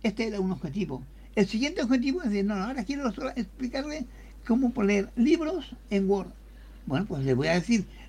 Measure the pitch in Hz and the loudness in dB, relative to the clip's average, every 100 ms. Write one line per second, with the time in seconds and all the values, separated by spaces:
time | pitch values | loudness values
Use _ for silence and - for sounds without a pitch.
0 | 220 214 226 202 185 185 156 185 160 131 | -4 -2 -2 0 -2 -2 -4 -4 -4 -6
1 | - - - 214 196 220 285 370 240 262 | -10 -18 -2 2 2 2 0 0 2 2
2 | 269 359 269 202 196 202 214 262 214 285 | 2 0 0 0 0 0 -2 -4 -4 -2
3 | 262 - 262 247 202 - 247 262 294 311 | -2 -4 -6 -6 -8 -6 -6 -4 -4 -6
4 | 247 - - - - 233 247 233 202 202 | -8 -14 -18 -8 0 2 2 4 4 4
5 | 196 240 254 330 302 359 - - - 202 | 2 2 4 4 2 -4 -6 -14 -2 2
6 | 190 196 180 - - - - - - 139 | 4 2 0 -12 -20 -20 -20 -14 -4 -2
7 | 208 143 135 127 156 175 170 233 - - | -2 -2 2 2 2 2 2 2 0 -10